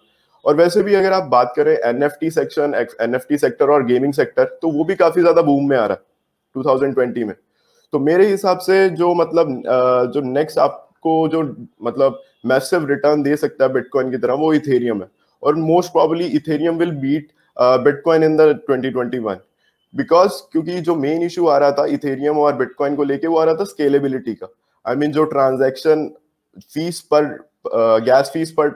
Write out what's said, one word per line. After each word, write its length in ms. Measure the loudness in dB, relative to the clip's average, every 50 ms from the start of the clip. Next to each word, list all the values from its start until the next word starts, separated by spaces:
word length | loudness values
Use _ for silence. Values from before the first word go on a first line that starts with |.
| _ _ _ _ _ _ _ _ 0
और 100 | 2 4
वैसे 280 | 4 4 4 2 2 2
भी 100 | 2 2
अगर 200 | 2 2 2 0
आप 100 | 0 0
बात 300 | 2 2 2 2 2 0
करें 220 | 0 0 2 0
एनएफ़टी 540 | 0 0 -2 0 0 -2 -2 -2 -4 -6 -4
section, 420 | -2 -2 -2 -2 -2 -2 -2 -2 -2
एक्स-, 260 | -2 -4 -4 -6 -6
एनएफ़टी 360 | -4 -2 -2 -4 -4 -4 -2
सेक्टर 320 | 0 0 0 0 0 2 2
और 160 | 4 2 2
gaming 280 | 2 0 0 0 0 0
sector, 300 | -2 -2 0 0 0 -2
तो 280 | -2 -2 -6 -4 -4
वो 120 | -2 -2 -2
भी 120 | -2 0
काफी 260 | 2 2 2 2 4
ज्यादा 200 | 4 4 4 4
boom 280 | 4 2 2 2 0 0
में 80 | 0
आ 80 | 0 0
रहा 80 | 0 -2
है 80 | -6 _ _ _ _ _ _ _ _ _ _ -12
टू 100 | -4 -2
थाउजेंड 300 | 0 0 0 0 0 0
ट्वेंटी 300 | 0 -2 -2 -2 -4 -6
में। 120 | -6 -8 -12 _ _ _ _ _ _ _ _ _ _
तो 80 | -4 -2
मेरे 280 | 0 2 4 4 4
हिसाब 300 | 4 2 0 0 -2 -2
से 320 | 0 0 0 2 4 2 2
जो 240 | 0 0 0 0 2
मतलब, 360 | 0 0 0 2 0 0 0 -2 -6 -4
अ, 440 | -2 0 2 2 2 2 2 0 0
जो 100 | -2 -4
नेक्स्ट 360 | -4 -2 -2 -2 -2 -2 0
आपको 680 | 0 0 0 -2 -6 -18 _ _ _ -4 -2 0 0 0
जो 400 | 0 -2 -2 -4 -4 -8 -12 -16 -20 _ _
मतलब 400 | -8 -6 -2 0 0 0 0 -4 -12 _ _ _ -2
massive 420 | 0 0 0 0 0 -2 -2 0
return 360 | -2 -2 0 0 0 2 2 0
दे 120 | 0 -2
सकता 300 | -2 -2 -4 -4 -4 -4
है 60 | -2
Bitcoin 400 | -2 -4 -4 -4 -4 -4 -2 -4
की 60 | -4
तरह, 160 | -4 -4 -2 -2
वो 220 | -2 0 0 0
Ethereum 460 | 0 0 0 -2 0 0 -2 -4 -6
है। 60 | -8 -12 _ _ _ _ _ _ -2
और 120 | -2 -2
most 320 | 0 0 2 2 2 0 0 0
probably 320 | 0 0 2 0 -2 -2 -2
Ethereum 480 | -4 -4 -2 -4 -4 -2 -2 -2 -2
will 160 | -2 -2 -4 -4
beat, 280 | -4 -4 -2 -2 -4 -4 -8 _ _ _ _ _
uh, 200 | 0 2 4 4
Bitcoin 460 | 4 4 2 0 2 0 2 2 4 4
in 140 | 2 4
the 160 | 4 4 4 4
twenty 420 | 2 -2 -4 -2 -2 -2 -4 -4
twenty-one। 420 | -4 -4 -4 -4 -6 -4 -6 -6 -8 -10 _ _ _ _ _ _ _ _ _ -8 -8
Because, 320 | -2 2 4 4 4 4 0 -6 -12 _
क्योंकि 300 | -6 -6 -4 -4 -6 -4
जो 140 | -2 -2 -2
main 260 | -2 -2 -2 -2 -2
issue 260 | -4 -4 -2 0 2
आ 100 | 2 4
रहा 140 | 4 4 2
था 140 | 2 0 0
Ethereum 500 | -2 -2 -4 -4 -4 -4 -2 -2 -2 0
और 180 | 2 2 2 0
Bitcoin 440 | 0 -4 -4 -4 -4 -4 -2 -2
को 60 | -2 -2
लेके, 240 | -2 -2 -2 -2
वो 100 | 0 0
आ 60 | 2 2
रहा 120 | 2 0
था 80 | 0 -4
स्केलेबिलिटी 680 | -6 -4 -2 0 2 2 2 0 -2 -4 -4 -6 -8 -8
का। 200 | -8 -12 -18 _ _ _ _ _ _ -8 -6
I 40 | -4
mean, 120 | -2 -2
जो 160 | -2 0 0 -2
ट्रांजैक्शन 920 | 0 0 2 2 2 2 2 0 -2 -2 0 0 0 0 0 -2 -6 -10 _ _ _ _ _ _ _ _ -20
fees 500 | -20 _ -8 -8 -6 -6 -8 -10 -4 _ 2
per, 100 | 2 2
अ, 720 | 0 -4 -10 -16 _ _ _ -8 -4 -2 0 2 4 2
gas 340 | 2 4 4 4 4 2 0 -4
fees 220 | -6 -6 -4 -2 0
per, 120 | 0 0 -2